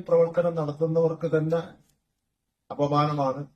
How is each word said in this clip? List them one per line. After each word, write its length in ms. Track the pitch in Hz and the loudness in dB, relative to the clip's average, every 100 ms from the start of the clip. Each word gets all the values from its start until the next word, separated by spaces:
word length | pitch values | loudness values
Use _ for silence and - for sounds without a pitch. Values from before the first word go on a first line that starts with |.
| 180 | 2
പ്രവർത്തനം 480 | 170 165 170 175 165 | 2 4 2 0 0
നടത്തുന്നവർക്ക് 680 | 147 147 160 160 165 160 165 | -4 -2 0 2 0 0 -2
തന്നെ 260 | 156 156 165 - - _ _ _ _ _ _ _ _ _ | 0 0 -2 -4 -16 _ _ _ _ _ _ _ _ _
അപമാനമാണ്. 680 | 131 143 147 151 147 135 135 143 | -4 0 2 2 0 -2 -2 -10